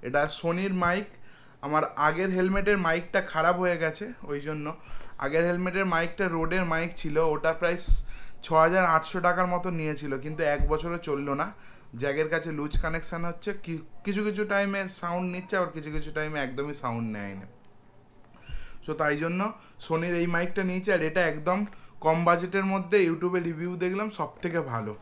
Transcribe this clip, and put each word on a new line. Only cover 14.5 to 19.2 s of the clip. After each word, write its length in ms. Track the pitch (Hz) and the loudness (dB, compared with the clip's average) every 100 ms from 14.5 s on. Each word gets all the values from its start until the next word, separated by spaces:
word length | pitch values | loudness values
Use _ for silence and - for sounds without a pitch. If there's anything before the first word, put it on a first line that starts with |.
| 202 202 196 190 190 | 2 2 -2 -4 -6
সাউন্ড 300 | 175 175 180 | -4 -2 -2
নিচ্ছে, 260 | 175 185 196 | -6 -4 -2
আবার 140 | 175 | -2
কিছু 200 | 160 151 | -4 -6
কিছু 200 | 151 151 | -4 -2
টাইমে 280 | 151 151 151 | -4 -4 -4
একদমই 340 | 131 127 143 | -4 -4 -6
সাউন্ড 380 | 147 127 117 113 | -6 -4 -4 -4
নেয় 240 | 107 101 95 | -6 -8 -10
না। 100 | 95 - - - - - - - - - - - - - - | -14 -20 -20 -20 -20 -20 -20 -20 -20 -20 -8 -8 -6 -10 -6
So, 80 | |
তাই 240 | 156 151 | 0 2
জন্য 360 | 147 | 2